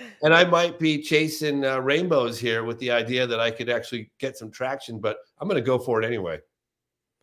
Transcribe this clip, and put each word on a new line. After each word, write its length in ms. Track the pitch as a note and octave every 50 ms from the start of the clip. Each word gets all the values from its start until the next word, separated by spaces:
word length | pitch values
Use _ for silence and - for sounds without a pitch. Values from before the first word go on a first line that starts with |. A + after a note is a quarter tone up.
| - - - - D3
And 100 | D#3 E3
I 120 | E3+ F3+
might 340 | F3 E3+ E3+ F3 F3 E3 E3+
be 240 | D#3+ D#3+ D3+ D3 D3+
chasing, 640 | - D#3+ D3+ D#3 D#3 D#3 - D3+ D3+ C#3+ C#3 C#3
uh, 160 | C3+ C3 C3
rainbows 580 | C3 C3+ C#3+ D#3+ F3+ F3+ D#3+ C#3 B2 A#2+ A#2 G#2+
here 260 | A#2+ A#2 A2+ A2+ A2+
with 140 | A#2 A#2 A#2
the 120 | B2+ B2
idea 360 | A#2+ A#2 A2+ A#2 B2+ B2+ B2+
that 140 | A#2+ A#2 A2+
I 100 | A#2 A#2
could 180 | A2+ - A#2 A#2+
actually 440 | A#2+ A2+ A#2 - B2+ A#2 G#2+ - _ -
get 200 | - C3 B2 -
some 120 | A2+ A2
traction, 480 | - - B2+ C3 C#3 C#3 - - A#2 G#2+
but 200 | G2 G#2 A2 - - _ _ -
I'm 80 | D3+ G3
gonna 120 | G3 C#3+
go 180 | A2+ B2+ B2+ B2
for 220 | - C3 A#2 A2
it 60 | A2
anyway. 340 | A2+ A#2 G#2+ F#2 E2+ D#2+ D2+ - _ _ _ _ _ _ _ _ _ _ _ _ _ _ _